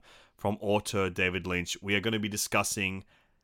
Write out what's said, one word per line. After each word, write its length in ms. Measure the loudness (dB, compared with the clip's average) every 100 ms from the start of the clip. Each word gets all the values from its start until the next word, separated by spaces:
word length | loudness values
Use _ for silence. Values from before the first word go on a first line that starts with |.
| -10 -20 -20 -6
from 220 | -4 -2
auteur 480 | 0 0 2 0 0
David 380 | 2 2 2 0
Lynch. 280 | -2 -2 -4
We 140 | 0 2
are 40 |
gonna 200 | 2 0
be 100 | 0
discussing 760 | -2 0 2 2 0 -2 -4 -10 _ _ _